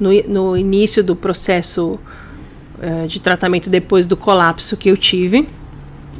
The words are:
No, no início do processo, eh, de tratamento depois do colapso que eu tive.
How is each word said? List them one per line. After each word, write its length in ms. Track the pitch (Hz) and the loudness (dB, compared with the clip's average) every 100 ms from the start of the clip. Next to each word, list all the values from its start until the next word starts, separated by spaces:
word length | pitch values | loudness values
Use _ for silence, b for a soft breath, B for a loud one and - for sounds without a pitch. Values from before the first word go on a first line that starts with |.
No, 100 | 196 208 - | 2 2 2
no 300 | 202 190 185 | 0 0 0
início 480 | 196 196 208 220 | 2 2 4 4
do 100 | 185 | 2
processo, 800 | 175 190 175 - 180 - - 165 - - B B B B B - - | 0 -2 -2 0 0 0 -2 -4 -6 -12 B B B B B -20 -10
eh, 240 | 170 165 160 | -6 -6 -6
de 140 | 190 | -4
tratamento 500 | 185 180 185 180 185 | -2 0 0 0 -2
depois 340 | 180 - 190 | -4 0 2
do 120 | 175 185 | 2 0
colapso 600 | 208 185 170 170 - - | 2 4 4 2 -2 0
que 120 | 196 | 2
eu 80 | 196 | 2
tive. 520 | - 185 180 240 302 - - - - - - - | 2 0 2 2 0 -6 -18 -18 -18 -18 -18 -18